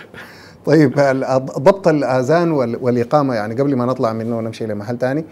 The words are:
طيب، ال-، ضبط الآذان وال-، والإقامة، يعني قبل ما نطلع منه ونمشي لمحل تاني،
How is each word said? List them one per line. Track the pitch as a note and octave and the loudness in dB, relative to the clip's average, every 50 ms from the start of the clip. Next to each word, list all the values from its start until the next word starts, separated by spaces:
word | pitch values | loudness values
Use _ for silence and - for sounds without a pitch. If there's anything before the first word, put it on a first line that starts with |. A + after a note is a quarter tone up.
| - - - - - - - - - - - - - | -20 -20 -20 -20 -20 -20 -20 -20 -20 -20 -20 -8 0
طيب، | E3 D3 D#3+ D3 B2+ C3 C#3+ | 2 4 6 4 4 4 2
ال-، | C#3+ C3+ C3 C3+ B2+ A2 C3 C3 C3+ | 2 2 2 0 -2 -2 -2 -2 -2
ضبط | - - - C3 F#3 G3 G3 - | -4 -8 2 4 4 4 4 2
الآذان | E3+ D#3 D3 C3+ A#2+ C3 C3 B2+ B2 D#3 F3 F3 E3+ | 2 2 2 0 0 0 0 2 2 2 2 2 2
وال-، | D#3 C#3 B2 A#2 A#2 - | 0 0 0 -2 -2 -2
والإقامة، | B2+ B2 A#2+ A#2+ A#2 A#2 D3+ D3+ C#3 C3 B2 | -2 0 0 0 0 2 2 2 2 2 -2
يعني | G#2+ G#2 A2 A2+ | -2 -4 -4 -2
قبل | B2 C#3 C#3+ C3+ | -2 0 0 0
ما | A#2+ A#2+ | 0 0
نطلع | B2 B2+ C3 B2+ A2 A2 | -2 0 0 -2 -2 -2
منه | A2+ A2+ A#2 A#2 | -4 -4 -4 -4
ونمشي | A#2 A2+ A2+ A2 - A#2 | -4 -4 -6 -8 -8 -6
لمحل | A2 G#2 G#2 G2+ B2 A#2+ | -6 -6 -8 -6 -8 -6
تاني، | A#2+ B2+ B2+ C3+ D#3 D#3+ D#3+ | -4 -4 -2 -2 -4 -6 -8